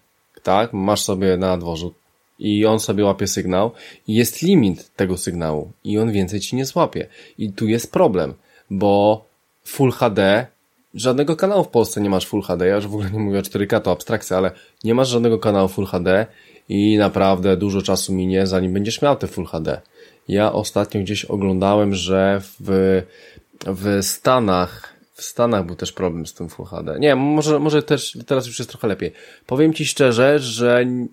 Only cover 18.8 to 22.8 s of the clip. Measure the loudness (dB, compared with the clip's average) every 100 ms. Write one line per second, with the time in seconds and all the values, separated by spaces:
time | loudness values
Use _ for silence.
18.8 | -4 0 0 0 -2 -8 -8 -6 -6 -6
19.8 | _ _ -20 _ -4 0 2 0 -2 -2
20.8 | -2 -2 -4 -6 -4 -2 0 0 2 2
21.8 | 2 0 0 2 2 0 -4 -14 -2 2